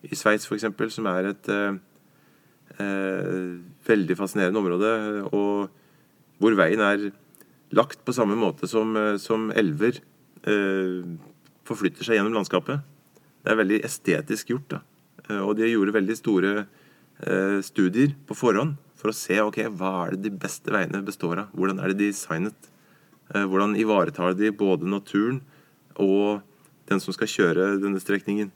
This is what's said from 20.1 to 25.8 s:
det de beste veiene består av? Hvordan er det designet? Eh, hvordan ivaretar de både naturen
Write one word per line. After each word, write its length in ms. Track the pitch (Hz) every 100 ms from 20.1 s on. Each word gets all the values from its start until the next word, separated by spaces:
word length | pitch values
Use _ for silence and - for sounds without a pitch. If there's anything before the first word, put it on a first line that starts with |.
det 100 | 95
de 80 | 104
beste 400 | 160 - - -
veiene 340 | 104 87 95
består 360 | 98 - 87 87
av? 80 | 104 -
Hvordan 260 | 95 95
er 60 | 92
det 40 | 95
designet? 720 | 104 101 - 80 101 - - _ _ _ _ _ _
Eh, 120 | 101 98
hvordan 300 | 92 104 101
ivaretar 640 | 110 104 82 73 87 92
de 140 | 107
både 320 | 104 101 87
naturen 580 | 87 101 - 101 110 139 - - _ _